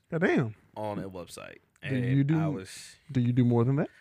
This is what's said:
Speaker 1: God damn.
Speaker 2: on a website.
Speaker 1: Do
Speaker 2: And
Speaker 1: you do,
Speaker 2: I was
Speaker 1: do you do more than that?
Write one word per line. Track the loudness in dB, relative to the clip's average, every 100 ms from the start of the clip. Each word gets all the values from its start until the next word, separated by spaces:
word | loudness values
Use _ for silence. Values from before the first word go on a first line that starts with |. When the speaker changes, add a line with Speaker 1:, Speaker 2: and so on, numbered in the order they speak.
| -6
Speaker 1:
God | -2
damn. | 2 2 0 -4 _ -8
Speaker 2:
on | -6 -6
a | -8
website. | -12 -14 -14 -16 -18 _ _
Speaker 1:
Do | -4 -2
Speaker 2:
And | 2 2
Speaker 1:
you | 4
do, | 2
Speaker 2:
I | 0
was | -4 -8 -16 -18 -20 -6
Speaker 1:
do | 0
you | 2
do | 4 4
more | 4
than | 4 2
that? | -2 -6